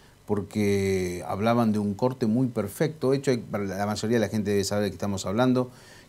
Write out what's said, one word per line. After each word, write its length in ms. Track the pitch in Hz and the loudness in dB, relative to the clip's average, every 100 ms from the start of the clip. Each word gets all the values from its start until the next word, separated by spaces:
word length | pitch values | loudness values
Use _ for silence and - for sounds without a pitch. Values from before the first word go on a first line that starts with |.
| - - - | -20 -16 -4
porque 960 | 104 95 107 101 98 98 95 90 87 76 | -2 -2 0 2 2 2 0 -2 -4 -6
hablaban 440 | 98 110 120 110 | -2 2 4 2
de 80 | 104 | 2
un 140 | 104 | 0
corte 320 | 101 127 127 113 | 0 -2 0 0
muy 220 | 117 131 | 2 0
perfecto. 640 | 113 98 - 156 156 131 | 0 -4 -2 -4 0 0
De 60 | 139 | 2
hecho, 140 | 143 | 2
hay, 120 | 120 92 | 0 -2
la 340 | 104 98 92 104 | -6 -4 -2 -2
mayoría 320 | 104 110 120 | -2 0 2
de 60 | 101 | 2
la 40 | |
gente 200 | 110 101 | 0 0
debe 120 | 101 | 2
saber 220 | 95 104 101 | 2 0 -2
de 40 | |
qué 40 | - | -2
estamos 300 | 101 98 95 | -4 -4 -2
hablando, 440 | 107 127 127 127 - - - | 0 2 2 0 -6 -20 -20